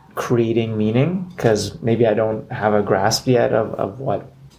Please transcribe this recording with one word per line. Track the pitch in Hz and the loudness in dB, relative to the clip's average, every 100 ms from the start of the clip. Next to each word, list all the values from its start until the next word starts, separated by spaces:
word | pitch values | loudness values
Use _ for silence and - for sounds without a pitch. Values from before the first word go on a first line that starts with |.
| - | -16
creating | - - 120 113 113 113 107 | -8 -2 0 2 0 0 0
meaning? | 107 117 156 190 185 - | 0 2 0 -2 -6 0
'Cause | 120 104 98 - | 2 2 -2 -4
maybe | 113 113 113 | -2 2 2
I | |
don't | 107 110 107 - | 2 0 -2 -8
have | 117 104 | -2 0
a | 104 | 2
grasp | 98 95 101 - 135 | 2 2 2 0 2
yet | 120 120 | 2 2
of, | 120 107 | 0 -2
of | - 101 120 | -4 -6 -6
what | 135 98 - - - | -4 -6 -6 -20 -20